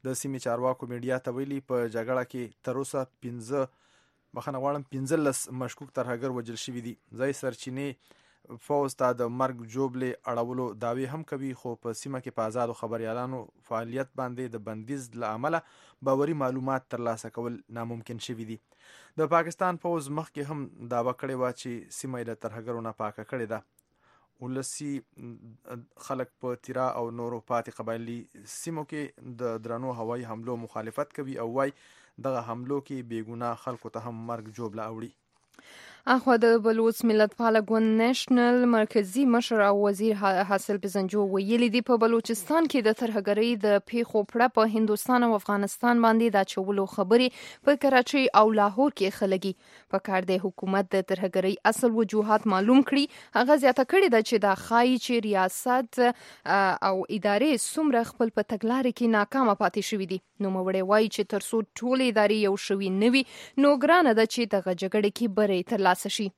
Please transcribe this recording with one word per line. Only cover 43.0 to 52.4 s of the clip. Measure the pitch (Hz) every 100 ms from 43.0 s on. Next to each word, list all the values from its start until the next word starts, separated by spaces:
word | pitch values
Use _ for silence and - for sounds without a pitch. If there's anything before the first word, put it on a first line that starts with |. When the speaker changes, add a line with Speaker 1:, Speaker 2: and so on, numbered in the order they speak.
Speaker 2:
ترهګرۍ | 233 214 196 208 233 240
د | 214 202 -
پیښو | 233 233 220 202
پړه | 233 247 233
په | 220
هندوستان | 214 220 208 - 247 240
او | 214
افغانستان | - 202 202 - 240 240
باندې | 226 220 233 196
د | 190
اچولو | - 190 202 196
خبرې | - 190 233 254 - - - -
په | 285
کراچۍ | 269 254 247 285 262 202
او | 214 214
لاهور | 202 202 285
کې | - 190 -
ښه | 196
لګي. | 190 190 185 _ - _ 196
په | -
کار | 185 185
دی | 185
حکومت | 190 - 190 196 190
د | 196 185
ترهګرۍ | 185 185 185 185 185 -
اصل | 226 247 226
وجوهات | 214 214 208 220